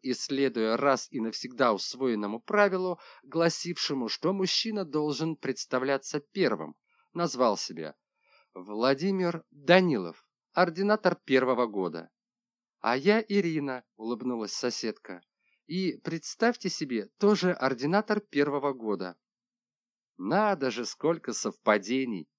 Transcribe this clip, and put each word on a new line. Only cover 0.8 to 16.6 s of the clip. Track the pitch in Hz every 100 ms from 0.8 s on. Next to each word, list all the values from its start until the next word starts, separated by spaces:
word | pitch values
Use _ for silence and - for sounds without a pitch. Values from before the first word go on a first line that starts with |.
| 143 131 -
и | 135
навсегда | 113 110 127 123 127
усвоенному | 104 - 127 131 110 104 113
правилу, | - 208 202 185 185 175 - -
гласившему, | - 165 170 - 170 170 - 139 117
что | - 165
мужчина | 196 190 - 226 214
должен | 170 151 151 131 160 151
представляться | 135 123 - 127 131 135 - 151
первым, | - 196 151 107 78 - _ _ _
назвал | 170 170 123 123 98
себя. | - 95 78 - _ _ _ _ _
«Владимир | 92 92 104 123 139 185 190 175 165 -
Данилов, | 147 139 185 180 123 87 - _ _ _
ординатор | - 175 165 202 214 185
первого | 180 - 131 127 123 120
года». | 101 90 85 82 _ _ _ _ _ _ _
«А | - 127
я | 160 220 226
Ирина», | 202 170 156 139 127 - -
улыбнулась | 113 117 120 120 104
соседка. | - 123 - 113 104 - 90 _ _ _ _ -
«И, | 175 185 -
представьте | - 165 - - 226 233